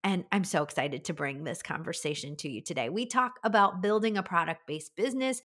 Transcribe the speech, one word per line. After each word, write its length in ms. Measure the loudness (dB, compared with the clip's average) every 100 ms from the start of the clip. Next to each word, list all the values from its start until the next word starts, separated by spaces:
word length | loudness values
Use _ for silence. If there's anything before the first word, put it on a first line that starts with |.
And 220 | 2 0 2
I'm 120 | 0
so 200 | 2 2
excited 420 | 2 0 -2 -2 -6
to 80 |
bring 300 | -4 -4 -4
this 180 | -6 -8
conversation 720 | -6 -6 -4 -4 -4 -4 -6 -8
to 120 | -6
you 100 | -8
today. 300 | -6 -4 -2
We 160 | -2 -2
talk 280 | 0 0 0
about 400 | 2 6 6 4
building 340 | 2 4 2 0
a 60 |
product-based 720 | 2 2 2 -4 -6 -8 -8 -2
business. 440 | 0 0 -2 -2 _